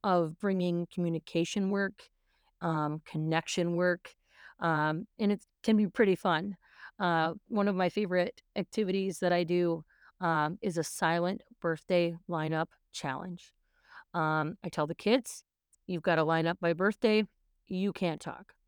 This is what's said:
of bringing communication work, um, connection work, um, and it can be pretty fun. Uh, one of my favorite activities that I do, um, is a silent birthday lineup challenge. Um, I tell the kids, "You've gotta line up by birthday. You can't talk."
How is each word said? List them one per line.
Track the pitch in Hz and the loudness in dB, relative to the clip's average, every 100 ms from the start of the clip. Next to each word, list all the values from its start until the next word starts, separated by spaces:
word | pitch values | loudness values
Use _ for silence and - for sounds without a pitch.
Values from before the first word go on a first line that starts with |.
of | 214 180 160 160 | 2 2 2 -2
bringing | 202 190 180 170 170 | -2 0 0 0 -2
communication | - 175 165 - 170 165 208 190 | -2 -2 -2 -2 -2 0 0 0
work, | 196 196 - - _ _ _ _ _ | 0 -2 -6 -20 _ _ _ _ _
um, | 175 156 151 156 - | -4 -2 -2 -4 -6
connection | 156 156 160 - - 175 170 | -4 0 0 -2 -2 0 2
work, | 180 175 - _ _ _ - - | 0 0 -6 _ _ _ -20 -6
um, | 170 156 151 156 - _ | -2 0 0 -2 -6 _
and | 208 | 0
it | 202 _ _ | 0 _ _
can | - 220 | 2 2
be | 208 | 2
pretty | - 208 180 | 4 4 4
fun. | 202 160 196 190 _ - - _ | 2 0 -2 -12 _ -20 -20 _
Uh, | 185 165 160 170 _ | 0 2 0 -4 _
one | 214 202 | 0 2
of | 185 | 2
my | 180 | 0
favorite | - 208 180 175 - _ - | 0 0 0 0 -4 _ -8
activities | 185 - 202 190 190 - | -6 -2 0 0 -2 0
that | 180 | 2
I | 175 | 2
do, | 170 175 175 165 156 _ - _ | 2 2 2 0 -6 _ -20 _
um, | 180 160 151 180 | -2 0 0 -2
is | 202 170 | -4 -2
a | |
silent | 156 - 170 170 175 190 - - | -4 -2 0 2 0 -4 -10 -6
birthday | 170 160 _ 180 170 170 - | -4 -4 _ 2 2 -2 -6
lineup | 170 156 160 165 _ _ | -4 -2 -2 -4 _ _
challenge. | - 143 131 185 175 - _ _ _ _ - - | -10 -8 -8 -10 -14 -16 _ _ _ _ -20 -8
Um, | 175 156 156 156 - | -2 0 0 -2 -4
I | 175 | -8
tell | - 151 | -4 -4
the | 170 | -2
kids, | - 254 - - _ _ _ _ - | 2 2 0 -16 _ _ _ _ -8
"You've | 175 | -4
gotta | 170 160 | 2 2
line | 156 165 165 | 2 2 0
up | 180 | 0
by | 170 | 0
birthday. | 165 196 214 226 214 214 _ _ _ _ | 2 0 2 2 2 0 _ _ _ _
You | 185 196 | -4 -4
can't | - 180 156 | -2 -4 -4
talk." | - - - - | -10 -14 -18 -20